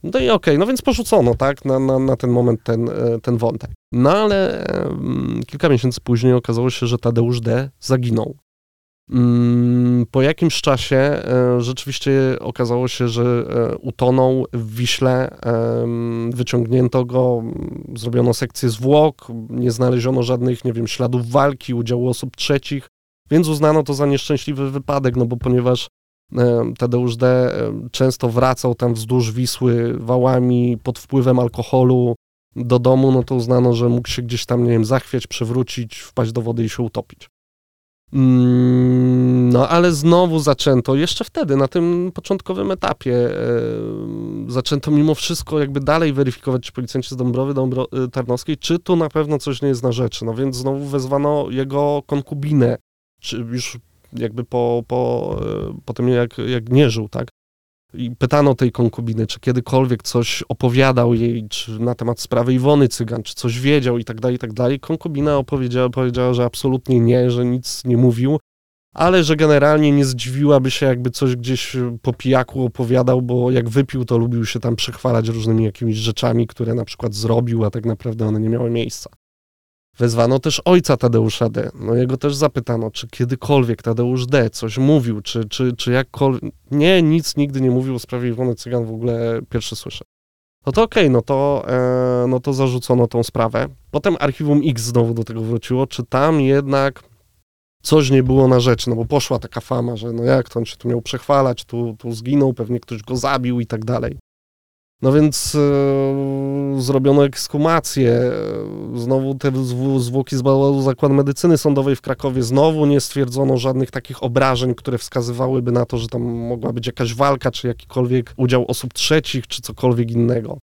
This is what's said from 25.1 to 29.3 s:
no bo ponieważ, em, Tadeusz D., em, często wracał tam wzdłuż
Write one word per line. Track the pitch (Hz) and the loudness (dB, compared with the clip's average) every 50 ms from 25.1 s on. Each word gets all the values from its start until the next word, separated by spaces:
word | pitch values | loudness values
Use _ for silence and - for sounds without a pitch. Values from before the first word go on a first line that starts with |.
| 120 | 0
no | 127 123 | 0 0
bo | 117 123 120 | 0 -2 -4
ponieważ, | - 127 123 123 120 127 127 123 - - _ _ _ _ _ _ _ _ - 123 | -2 0 0 2 2 2 0 0 -2 -10 _ _ _ _ _ _ _ _ -2 0
em, | 120 123 120 117 117 117 117 | 2 2 2 2 0 -2 -2
Tadeusz | - 127 123 123 123 123 123 117 | -4 -4 -2 0 0 0 -2 -2
D., | 117 127 127 127 127 127 123 - - 113 110 | 0 2 2 2 4 2 0 -2 -2 -6 -6
em, | 107 110 113 123 | -6 -8 -10 -10
często | - - 135 131 127 - - 120 | -2 0 0 0 0 0 -4 -2
wracał | 113 120 127 131 127 - - 127 120 | 0 2 2 2 0 0 -2 -2 -2
tam | - - 120 120 | 0 0 -2 -2
wzdłuż | 110 107 110 127 127 120 110 | -2 -4 -2 0 0 0 0